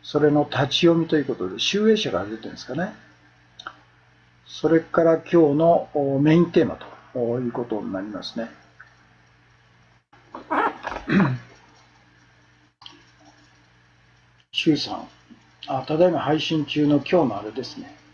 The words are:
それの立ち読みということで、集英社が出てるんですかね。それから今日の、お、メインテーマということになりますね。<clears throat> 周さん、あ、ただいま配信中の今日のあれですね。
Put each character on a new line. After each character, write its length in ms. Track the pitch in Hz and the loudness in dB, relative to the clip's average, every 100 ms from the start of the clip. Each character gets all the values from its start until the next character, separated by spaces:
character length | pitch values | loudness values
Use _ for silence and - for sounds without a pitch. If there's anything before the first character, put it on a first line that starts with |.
そ 200 | - 147 | -2 2
れ 100 | 147 | 4
の 180 | 147 143 | 4 0
立 180 | 123 139 | -2 -2
ち 180 | - 170 | 2 4
読 120 | 165 | 4
み 80 | 165 | 2
と 80 | 156 | -2
い 60 | |
う 20 | |
こ 100 | 135 | -2
と 160 | 120 92 | -6 -6
で、 80 | 104 | -4
集 320 | - 196 214 | -4 0 2
英 60 | 208 | 2
社 140 | 156 | 0
が 140 | 90 | -4
出 120 | 101 110 | -6 -10
て 80 | |
る 60 | 101 | -12
ん 20 | |
で 40 | 92 | -16
す 80 | - | -10
か 80 | |
ね。 200 | 131 202 - _ _ _ _ _ _ - - _ _ _ _ _ _ _ | -6 -6 -10 _ _ _ _ _ _ -20 -20 _ _ _ _ _ _ _
そ 220 | - 151 | -4 2
れ 120 | 160 | 2
か 220 | 160 - | 2 2
ら 120 | 165 160 | 2 2
今 80 | |
日 120 | - 175 156 | 2 4 4
の、 340 | 143 165 170 - | 4 4 4 0
お、 260 | 151 139 135 | -2 -2 2
メ 160 | 151 | 4
イ 60 | 160 | 6
ン 100 | 170 | 4
テ 140 | 175 | 2
ー 20 | 131 | 0
マ 120 | - - - - | -4 -14 -20 -12
と 280 | 127 117 123 | -4 -2 -2
い 80 | 123 | -4
う 40 | |
こ 120 | 123 | -6
と 180 | 120 110 | -6 -6
に 100 | 98 | -6
な 80 | 95 | -8
り 60 | 104 | -8
ま 160 | 101 | -10
す 160 | - 120 | -10 -10
ね。 100 | 113 - _ _ - _ _ _ _ _ _ _ _ _ _ _ _ _ _ | -10 -14 _ _ -20 _ _ _ _ _ _ _ _ _ _ _ _ _ _
<clears throat> 1040 | - - - 453 - - - - 180 156 123 - - _ _ _ _ _ _ _ _ _ _ _ _ - - _ _ - _ _ _ _ _ _ _ _ _ _ _ _ | -20 -4 -2 -2 -4 -12 -12 0 2 2 0 -8 -20 _ _ _ _ _ _ _ _ _ _ _ _ -20 -20 _ _ -20 _ _ _ _ _ _ _ _ _ _ _ _
周 240 | - - 147 | -2 0 0
さ 200 | - 90 | -2 -8
ん、 120 | - _ _ - _ _ - | -12 _ _ -20 _ _ -8
あ、 180 | 131 - | -8 -4
た 120 | 156 | 2
だ 100 | 180 | 2
い 40 | |
ま 80 | 156 | 2
配 200 | 127 156 | -2 -2
信 240 | - 160 | -2 -4
中 220 | 147 147 147 | -2 0 2
の 100 | 147 | 2
今 260 | 143 185 | 2 0
日 60 | 139 | 0
の 100 | 101 | -4
あ 20 | |
れ 80 | 107 | -10
で 120 | 135 | -10
す 120 | 120 - | -12 -14
ね。 160 | - - _ | -20 -20 _